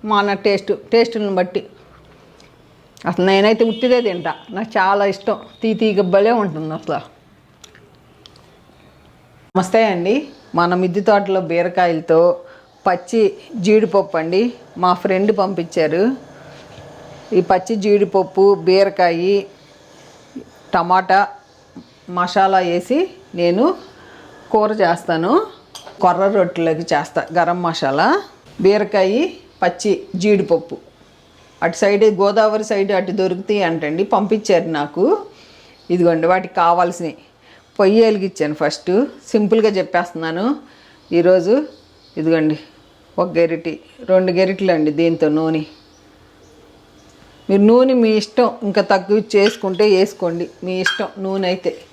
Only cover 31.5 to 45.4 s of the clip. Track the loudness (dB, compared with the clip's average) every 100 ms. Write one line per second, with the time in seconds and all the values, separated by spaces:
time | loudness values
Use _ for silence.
31.5 | _ -6 0 0 4 2 4 2 2 2
32.5 | 0 -2 -2 0 0 -2 -2 -2 -4 -2
33.5 | -2 0 -2 -4 -4 0 0 0 -2 0
34.5 | 0 0 -6 -6 -2 0 0 -4 -20 -20
35.5 | -20 -20 _ -6 0 2 2 0 0 -2
36.5 | 0 2 2 0 -4 -10 -12 _ _ _
37.5 | -20 _ 0 4 6 4 2 -4 -4 -6
38.5 | -2 -4 -4 -2 0 -2 -8 -4 -2 2
39.5 | 2 2 0 -2 -4 -4 -8 -6 -4 -4
40.5 | -4 -10 -20 -20 _ _ 2 4 2 2
41.5 | 0 -2 -16 _ _ _ -6 -2 0 0
42.5 | -2 -10 _ _ _ _ -6 -2 0 0
43.5 | -2 -8 -12 -18 -16 0 2 2 0 0
44.5 | 0 0 0 0 0 0 2 0 0